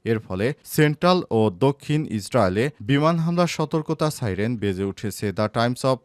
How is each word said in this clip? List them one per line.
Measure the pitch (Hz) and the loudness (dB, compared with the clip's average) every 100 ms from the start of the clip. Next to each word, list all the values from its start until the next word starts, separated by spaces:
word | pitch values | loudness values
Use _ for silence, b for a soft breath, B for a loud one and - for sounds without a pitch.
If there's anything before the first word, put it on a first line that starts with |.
এর | 107 113 | -2 -2
ফলে | - 92 113 151 | -2 -2 -2 -4
সেন্ট্রাল | - - 151 147 175 180 - | -6 2 2 2 2 2 2
ও | 113 107 90 | 2 2 2
দক্ষিণ | 135 139 - 151 - | 0 0 -2 -2 -2
ইসরায়েলে | 107 95 127 95 98 135 - | -6 -2 2 2 2 -2 -2
বিমান | 104 143 156 170 | 0 2 2 2
হামলার | 160 175 175 - | 0 0 0 0
সতর্কতা | 151 160 151 156 151 | -4 -4 -4 -2 -2
সাইরেন | - 117 92 107 120 | -2 -4 -2 -2 -2
বেজে | 101 92 | -2 -2
উঠেছে। | 98 92 104 - 104 | -4 -4 -8 -6 -4
দ্য | 90 107 | -2 -2
টাইমস | 120 120 127 | 0 -2 0
অফ | 135 127 | -2 -2